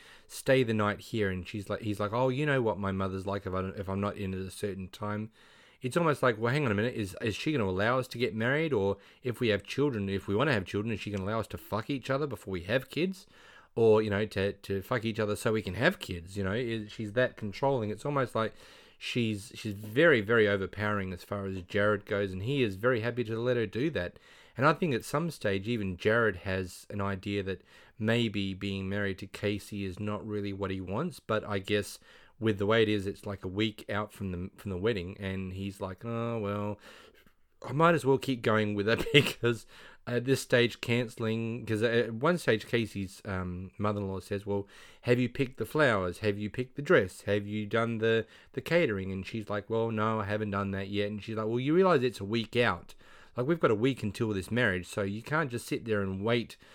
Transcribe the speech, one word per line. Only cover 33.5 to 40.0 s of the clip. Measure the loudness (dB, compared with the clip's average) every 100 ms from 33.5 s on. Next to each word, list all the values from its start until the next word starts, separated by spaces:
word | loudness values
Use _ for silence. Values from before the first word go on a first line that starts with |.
| 0 0 -2 -6
out | -4 -4
from | -6 -6
the, | -4 -6 -8
from | -8
the | -2
wedding, | 0 0 -4 -6
and | -6 -4 -6
he's | -6 -8 -6
like, | -8 -8
"Oh, | -6 -4 -4 -2
well, | -2 -2 -4 -6 -12 -20 -20 -20 -20 _ _ _ -6
I |
might | 4 6
as | 6
well | 4 2
keep | 2 0
going | 2 4 4
with | 2 2
it," | 2 0
<laughs> |
because | -4 -4 -2 -2 -2 -8 -20 -20 -18